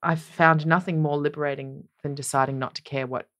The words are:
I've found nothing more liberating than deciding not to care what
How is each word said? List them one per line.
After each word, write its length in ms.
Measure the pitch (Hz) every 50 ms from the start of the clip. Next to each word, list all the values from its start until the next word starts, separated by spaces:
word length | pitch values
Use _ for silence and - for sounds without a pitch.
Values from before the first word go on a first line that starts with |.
| -
I've 180 | 170 165 160
found 460 | 160 - - - 170 160 165 156 151 160
nothing 340 | 165 180 180 - 175 160
more 160 | 156 151 143 147
liberating 680 | 143 147 147 151 151 143 139 139 135 135 135 143 - _ _ _ _
than 100 | 147 143
deciding 460 | 139 139 - - 139 135 135 139 131
not 160 | 131 - _
to 80 | - _
care 240 | - - 135 131 123
what 200 | 131 123 - _ _ _